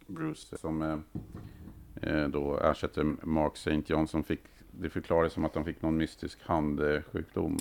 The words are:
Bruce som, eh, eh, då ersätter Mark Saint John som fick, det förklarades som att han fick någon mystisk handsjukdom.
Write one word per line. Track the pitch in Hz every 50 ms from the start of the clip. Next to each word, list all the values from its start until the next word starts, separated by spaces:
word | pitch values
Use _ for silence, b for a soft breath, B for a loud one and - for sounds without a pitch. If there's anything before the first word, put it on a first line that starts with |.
| - -
Bruce | - - 80 80 76 - - - - -
som, | - 82 80 78
eh, | 78 78 78 76 78 - - - - - - - - - - - - - - - - - - - - -
eh, | 78 78 73 71
då | 71 73 71 71 71 -
ersätter | - 80 73 - - 76 - 80 76 76 71 - -
Mark | 80 80 78 76 76 - -
Saint | - 85 78 76 76 -
John | 80 78 78 76
som | - 78 73
fick, | - 85 - - - - - - -
det | - - 92 78
förklarades | - 92 82 - 87 82 82 80 -
som | - 82
att | 78 -
han | 78 78
fick | 85 80 -
någon | - 80 80 80
mystisk | 78 76 - - - 71 - -
handsjukdom. | - - 90 80 76 76 73 73 76 73 73 73 - - - 87 82 - - 95 87 82 - -